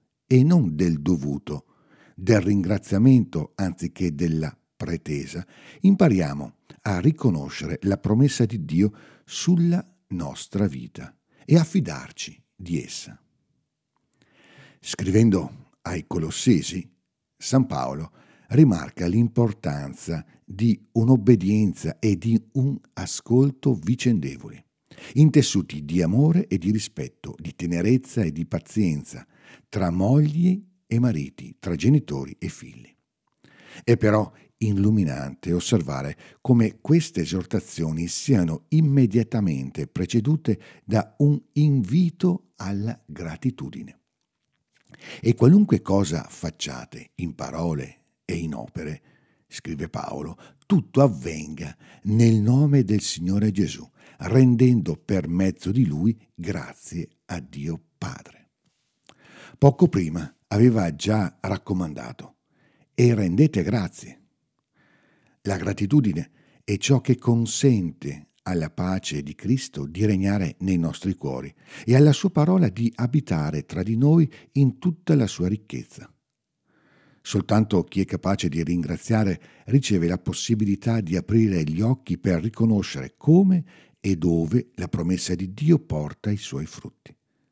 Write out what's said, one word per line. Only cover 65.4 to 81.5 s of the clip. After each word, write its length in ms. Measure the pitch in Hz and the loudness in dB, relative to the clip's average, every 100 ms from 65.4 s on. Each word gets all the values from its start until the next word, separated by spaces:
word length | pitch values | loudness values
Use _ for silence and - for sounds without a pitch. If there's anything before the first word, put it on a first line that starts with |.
La 140 | 104 98 | -6 -4
gratitudine 760 | 92 101 101 - 107 80 - _ _ _ | -4 -4 2 2 2 -2 -6 _ _ _
è 120 | - 101 | -6 -2
ciò 220 | - 135 | 2 2
che 160 | - 123 | 2 0
consente 1120 | - 117 113 - 139 113 85 69 71 76 - _ | 2 0 0 0 2 2 0 -6 -12 -14 -18 _
alla 280 | - 87 78 | -6 -4 -4
pace 520 | - 90 95 - 73 | -4 -4 -4 -6 -8
di 140 | 71 76 | -8 -8
Cristo 500 | - 131 - - 69 | -2 -2 -4 -10 -8
di 180 | 85 | -2
regnare 520 | 107 98 95 101 87 - | 0 2 0 -2 -4 -4
nei 160 | 95 90 | -2 0
nostri 360 | 80 80 95 | -2 -4 -6
cuori 380 | 90 71 65 71 - _ - | -6 -6 -8 -12 -18 _ -8
e 100 | - | 2
alla 180 | 127 151 | 6 6
sua 180 | 135 196 | 6 0
parola 380 | - 151 185 139 | 0 2 2 2
di 240 | 92 117 - | 0 -4 -2
abitare 680 | 120 147 - 82 76 76 | -2 -2 -2 -2 -2 -6
tra 200 | - - | -6 -6
di 120 | 95 113 | -4 0
noi 360 | 143 165 151 - _ | 4 4 2 -2 _
in 260 | 143 135 - | 0 2 0
tutta 360 | 180 160 - | -4 -4 0
la 140 | 147 104 | 0 0
sua 180 | - 90 | -2 -4
ricchezza. 640 | 104 - 64 - - - _ _ _ _ _ _ _ _ _ _ _ | -4 -6 -14 -14 -18 -20 _ _ _ _ _ _ _ _ _ _ _
Soltanto 600 | - 101 - 107 107 95 | -6 -4 0 2 2 0
chi 160 | 82 95 | 0 -2
è 40 | |
capace 440 | 92 92 92 98 87 | -4 -4 -4 -2 -2
di 140 | 76 | -4
ringraziare 800 | 80 87 78 82 - 110 101 87 - _ - | -4 -4 -4 -6 -2 0 0 -4 -10 _ 0
riceve 400 | 135 - 98 85 | 0 2 2 2
la 120 | 90 | -2
possibilità 800 | - - - 110 104 98 117 117 | -4 -6 -2 -2 0 -2 -2 -2
di 160 | 85 92 | -2 -4
aprire 480 | - 113 110 | 0 2 2